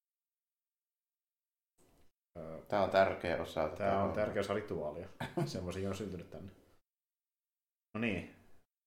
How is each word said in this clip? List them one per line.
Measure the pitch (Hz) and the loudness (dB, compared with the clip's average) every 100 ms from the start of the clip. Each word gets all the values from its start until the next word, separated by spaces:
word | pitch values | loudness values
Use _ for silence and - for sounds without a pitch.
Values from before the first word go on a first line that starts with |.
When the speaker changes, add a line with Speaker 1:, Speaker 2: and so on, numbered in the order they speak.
| _ _ _ _ _ _ _ _ _ _ _ _ _ _ _ _ _ _ _ _ - _ _ 87 | _ _ _ _ _ _ _ _ _ _ _ _ _ _ _ _ _ _ _ _ -20 _ _ -12
Speaker 1:
Öö, | 80 80 - | -10 -10 0
Speaker 2:
Tää | 101 | 2
on | 92 | 6
tärkeä | 95 95 90 87 80 | 8 6 4 0 0
osa | 82 - | 0 0
tätä | 78 87 | 0 0
Speaker 1:
tää | 101 | 2
on | 98 | 4
Speaker 2:
hommaa. | 92 82 | 2 2
Speaker 1:
tärkeä | 107 104 | 0 0
osa | 98 | 0
rituaalia. | 101 - 85 76 76 92 - - | 0 -2 -4 -4 -6 -10 -10 -6
Speaker 2:
<laughs> | - 143 | -4 -4
Speaker 1:
Semmoisen | 98 90 87 98 | -4 -4 -4 -2
on | 98 | -4
syntynyt | 104 92 82 | -6 -8 -10
tänne. | 80 92 - - _ _ _ _ _ _ _ _ _ _ _ _ | -12 -14 -16 -20 _ _ _ _ _ _ _ _ _ _ _ _
No | 107 | -2
niin. | 117 92 - - - - _ _ | 0 0 -4 -14 -20 -20 _ _